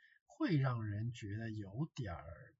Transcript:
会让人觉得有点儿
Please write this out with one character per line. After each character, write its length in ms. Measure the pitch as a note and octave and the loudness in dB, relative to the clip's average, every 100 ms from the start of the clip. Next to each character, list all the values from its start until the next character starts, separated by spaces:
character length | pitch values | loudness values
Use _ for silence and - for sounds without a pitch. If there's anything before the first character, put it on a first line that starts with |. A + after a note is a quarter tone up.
| - - _ | -20 -20 _
会 320 | - D4+ D3+ | 0 4 6
让 260 | C3 A#2+ | 6 2
人 280 | G#2+ G2+ A#2 | 0 0 -2
觉 240 | A#2 G2+ G#2 | -2 -4 -4
得 140 | A2+ | -2
有 380 | G#2+ F#2+ G#2+ D#3+ | -4 -6 -4 -4
点 180 | - G#2+ | -2 -4
儿 440 | E2 - - - _ | -4 -8 -14 -16 _